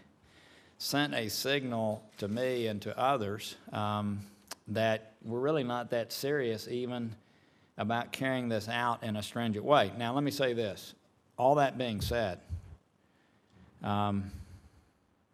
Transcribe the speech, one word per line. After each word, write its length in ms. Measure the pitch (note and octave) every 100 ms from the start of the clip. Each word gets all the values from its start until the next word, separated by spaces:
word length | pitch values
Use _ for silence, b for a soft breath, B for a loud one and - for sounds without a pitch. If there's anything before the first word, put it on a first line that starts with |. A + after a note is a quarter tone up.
| - _ B B B B B B
sent 380 | - C#3 D3 C3+
a 120 | A2
signal 760 | - C3 C#3+ C3 A#2 A2 G#2+ - -
to 80 | G2+
me 400 | A2 B2+ B2+ A2+
and 120 | G#2
to 120 | A2 -
others, 600 | B2+ C#3 G2+ A2 - - -
um, 460 | A2 G#2 G#2 G#2 G#2 G#2 B B - -
that 460 | G#2+ A2 A2 - -
we're 160 | A2+ A#2
really 240 | C3+ D#3+
not 260 | B2 A#2+ A#2
that 240 | A#2+ G#2+
serious 540 | - C#3 D3 A#2+ A2 -
even 480 | B2 B2 B2 A#2 G#2+ b b b b b -
about 320 | G#2+ A#2 A#2+
carrying 360 | - C3+ C3 B2
this 220 | A2+ G2+
out 320 | A#2+ A#2+ A#2
in 140 | A#2 G#2+
a 80 |
stringent 420 | G#2 A#2+ A#2 G#2+ A#2+
way. 260 | C#3+ G2+ G2+
Now, 160 | A#2
let 100 | C3
me 60 | C#3+
say 240 | C#3+ C3+
this. 400 | A#2 A2 F2+ - - _ _ _ -
All 200 | B2 D3
that 240 | C#3 A2+
being 200 | B2 G#2
said, 400 | - A#2+ G#2+ F2 - - - - _ _ b b b b b b b -
um, 460 | - G#2 G#2 G2+ G2 B B B B B B B _ _ _